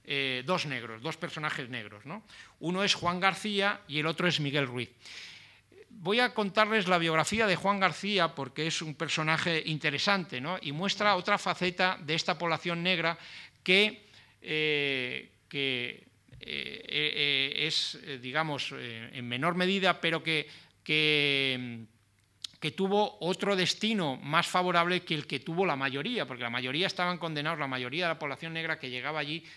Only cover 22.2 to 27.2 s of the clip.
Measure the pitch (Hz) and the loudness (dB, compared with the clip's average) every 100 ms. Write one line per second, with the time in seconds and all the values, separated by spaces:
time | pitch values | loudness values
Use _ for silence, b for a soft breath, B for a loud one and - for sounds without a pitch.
22.2 | _ _ - - 156 156 190 202 202 - | _ _ -14 -6 -6 0 2 4 2 0
23.2 | 160 185 196 196 175 - 214 214 156 127 | -2 0 2 2 2 2 0 0 0 -2
24.2 | 139 160 170 185 180 170 170 180 175 156 | 0 2 4 2 4 4 4 0 0 -4
25.2 | - 139 - 165 185 139 135 135 185 233 | -4 -6 -4 0 2 2 0 -2 -4 -4
26.2 | 139 123 120 123 127 147 185 - 180 180 | -4 -4 -4 -2 -2 0 -2 0 -2 -2